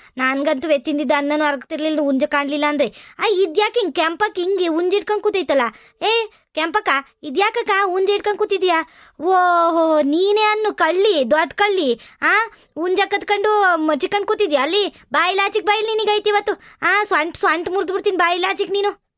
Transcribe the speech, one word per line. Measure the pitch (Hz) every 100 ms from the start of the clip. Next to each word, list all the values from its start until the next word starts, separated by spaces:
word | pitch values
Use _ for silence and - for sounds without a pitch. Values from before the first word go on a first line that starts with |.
| - -
ನನ್ಗಂತೂ | 262 269 285 302 320
ಎತ್ತಿಂದಿದ್ದ | 294 - 294 294 294
ಅನ್ನನೂ | 285 302
ಅರ್ಗ್ತಿರ್ಲಿಲ್ಲ | 302 277 - 311 311 311
ಹುಂಜ | 285 269
ಕಾಣ್ಲಿಲ್ಲ | 294 294 285 294 294
ಅಂದ್ರೆ. | 294 247 - - -
ಆ, | 415
ಇದ್ಯಾಕೆ | 392 381 311 427 440
ಹಿಂಗ್ | 403
ಕೆಂಪಕ್ | 269 320 330 415 330
ಹಿಂಗೆ | 349 392 359
ಹುಂಜ | 320 359
ಇಟ್ಕೊಂಡ್ | 392 - 415
ಕೂತೈತಲ್ಲ? | 415 403 349 285 240 - - _
ಏ | 381 453 440 - _
ಕೆಂಪಕ್ಕ, | - 320 359 427 277 277 _
ಇದ್ಯಾಕಕ್ಕ | 285 269 392 440 466 392
ಹುಂಜ | 403 359 381
ಇಟ್ಕೊಂಡ್ | 403 415 415
ಕೂತಿದ್ಯಾ? | 415 392 370 330 320 - - -
ಓಹೋ, | 330 370 359 349 339 330 320 311
ನೀನೇ | 285 302 381 415
ಅನ್ನು | 427 427 427
ಕಳ್ಳಿ, | - 330 349 403 359 254
ದೊಡ್ಡ | 302 320
ಕಳ್ಳಿ. | - 415 392 294 233 - -
ಆ, | 294 381 453 - -
ಹುಂಜ | - 339 370
ಕತ್ಕೊಂಡು | 392 403 - 403 403 427 392 339
ಮ-, | 311 302
ಚಿಕನ್ | 359 403 403
ಕೂತಿದ್ಯಾ | 427 415 294
ಅಲ್ಲಿ? | 269 370 392 - -
ಬಾಯಿಲಾಚಿಕ್ | 285 339 392 392 403 339
ಬಾಯಿಲ್ | 415 427
ನಿನಗೈತಿ | 440 427 415 415
ಇವತ್ತು. | 415 415 370 - -
ಆ, | 320 381
ಸೊಂಟ್, | 415 349 311 -
ಸೊಂಟ್ | 392 320 349
ಮುರ್ದ್ಬಿಡ್ತೀನಿ | 359 359 370 415 370
ಬಾಯಿಲಾಚಿಕ್ | 339 359 370 392 403
ನೀನು. | 392 403 381 _